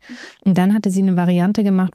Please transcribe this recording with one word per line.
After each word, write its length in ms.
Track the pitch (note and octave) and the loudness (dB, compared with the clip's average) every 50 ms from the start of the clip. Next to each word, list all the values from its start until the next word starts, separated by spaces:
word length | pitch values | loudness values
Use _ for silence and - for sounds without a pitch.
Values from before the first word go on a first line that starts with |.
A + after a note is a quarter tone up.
| _ - B3 - - - - _ - | _ -20 -20 -18 -20 -20 -14 _ -2
und 140 | G3 F#3 F#3 | 0 2 2
dann 160 | F3+ F#3+ G#3 | 2 2 0
hatte 160 | A3 G3+ G3+ | 0 0 -2
sie 120 | F#3 F#3+ F#3+ | 0 0 0
eine 140 | F#3+ F#3 | 0 0
Variante 460 | F3 F3+ F3 F3+ F3 F3 G3 G#3 - G#3 | 0 0 0 2 2 0 0 0 0 0
gemacht, 300 | G3+ F#3+ F#3 F#3 F3+ - | 0 0 0 0 -2 -2